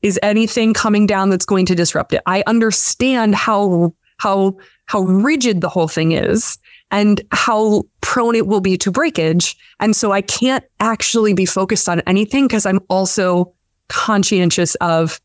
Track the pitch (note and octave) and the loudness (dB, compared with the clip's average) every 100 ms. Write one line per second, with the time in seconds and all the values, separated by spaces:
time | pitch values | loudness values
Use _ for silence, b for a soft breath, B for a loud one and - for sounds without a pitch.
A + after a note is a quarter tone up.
0 | G#3 F3+ G#3 G#3+ A3+ - A3 G#3+ - G#3 | 0 0 0 0 0 0 0 0 0 2
1 | G#3 G3 G3 F#3 - G3 F3+ F3 E3+ - | 2 2 0 0 0 0 2 2 0 -2
2 | - - - F#3+ - A#3 A3 F#3+ - - | -2 -4 -2 -2 0 0 0 0 -4 -2
3 | B3+ B3+ A3 G3+ - G#3 G3+ F3 E3+ - | 0 2 2 0 0 0 2 2 0 -2
4 | _ _ G#3 G3 G3 F#3+ B B - G#3+ | _ _ -2 0 0 -2 B B -6 -4
5 | F#3 F#3+ B3 D#4 B3 F#3+ E3 F#3 D#3+ - | 2 2 2 0 0 0 -2 -2 -2 0
6 | D#3+ E3 - G#3+ - - b b b G3+ | 0 0 0 0 -2 -8 b b b 0
7 | G#3 G3+ G#3 - - G#3+ A3 G#3 - _ | 2 0 -2 -4 0 0 2 0 -2 _
8 | - A#3+ A#3 A#3 G3 G#3 F#3 F#3 G3+ F#3+ | -4 -2 0 0 0 0 0 0 -2 -2
9 | D#4+ - D#3+ E3+ - - b b G#3+ G#3+ | -2 0 0 0 -2 -8 b b -2 0
10 | G#3+ G3 G3 - B3+ C4 - _ G#3+ A3+ | 0 -2 -2 -2 -2 -2 -6 _ -4 -2
11 | - A3+ G#3+ F#3+ F#3 - F#3+ E3+ - E3+ | -2 2 2 2 0 -2 -2 -2 -2 -4
12 | - F#3+ G#3+ C4+ C4+ A3 G3+ F#3 - F#3 | 0 0 0 0 0 0 0 -2 0 -2
13 | F#3+ - F#3 F3+ F3+ _ _ _ _ - | 0 0 0 0 -2 _ _ _ _ -4
14 | - G#3 - G3+ F3 - F3 - E3+ E3 | 0 0 2 2 2 0 -2 -2 0 0
15 | E3 - | -2 -6